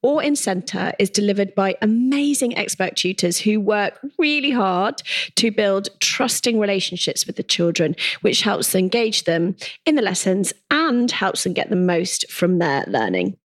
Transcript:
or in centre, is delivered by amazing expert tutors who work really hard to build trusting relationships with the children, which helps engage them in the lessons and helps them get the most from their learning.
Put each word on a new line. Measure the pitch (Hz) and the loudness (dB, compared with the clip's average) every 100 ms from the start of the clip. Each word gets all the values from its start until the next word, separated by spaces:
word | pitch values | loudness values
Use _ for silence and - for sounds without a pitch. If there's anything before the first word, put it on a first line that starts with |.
or | 240 302 | 2 2
in | 285 | 0
centre, | 294 - 185 - 185 170 - | 0 -2 -4 -4 -4 -4 0
is | 196 | 0
delivered | - 202 196 196 | 2 0 0 0
by | 202 190 185 | 0 0 0
amazing | 214 226 254 285 285 285 247 240 | 0 2 2 2 0 0 -2 -2
expert | - - 185 - | -6 -2 -4 -2
tutors | 180 190 180 175 | -4 0 0 0
who | 214 214 | 2 2
work | 202 208 202 - 277 - | 2 0 0 -4 -12 -2
really | 302 294 277 | 0 2 0
hard | 247 190 180 202 - - - - - | 0 0 2 0 -2 -6 -6 -2 0
to | 233 | 0
build | 214 202 196 202 - | 2 2 2 -2 -4
trusting | - - 254 - 247 226 | -4 0 -2 0 0 2
relationships | 202 196 - 175 - - - | 2 0 -2 -4 -4 -2 -4
with | - | -6
the | |
children, | - - 170 165 156 170 - - | -4 0 2 2 0 0 -4 -2
which | 214 - | 0 2
helps | 214 196 - | 0 0 0
engage | 190 185 233 226 214 | 0 2 2 0 0
them | - 165 175 196 - - - | 0 0 0 -2 -10 -4 0
in | |
the | 302 | 2
lessons | 202 185 196 190 185 - _ | 2 0 0 0 0 -6 _
and | 294 320 240 240 | 0 2 2 0
helps | - 190 - | 0 -2 -2
them | - | -2
get | 175 - | -2 0
the | 180 | 2
most | 180 175 180 - - | 2 2 0 -4 -6
from | - 175 180 | -2 2 2
their | 165 139 - | 2 0 0
learning. | 131 107 92 90 190 | -2 0 0 -2 -4